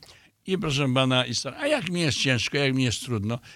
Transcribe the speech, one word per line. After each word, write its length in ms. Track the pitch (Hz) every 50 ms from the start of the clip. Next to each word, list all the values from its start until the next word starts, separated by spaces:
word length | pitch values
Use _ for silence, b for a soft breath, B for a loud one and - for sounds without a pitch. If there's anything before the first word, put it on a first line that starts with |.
| B B B B B B _ _ _
i 120 | 185 190 170
proszę 360 | 160 156 131 143 143 131 123
pana, 320 | 135 131 127 127 127 123
i 80 | 123 117
star-, 200 | - - 135 -
a 120 | - 285
jak 240 | 294 302 262 160 185
mi 100 | 175 175
jest 180 | 165 143 - -
ciężko, 400 | - 139 127 113 - - - 143
jak 160 | 143 135 131
mi 100 | 131 131
jest 160 | 123 110 -
trudno, 380 | - 123 120 104 98 110 117 117 B B B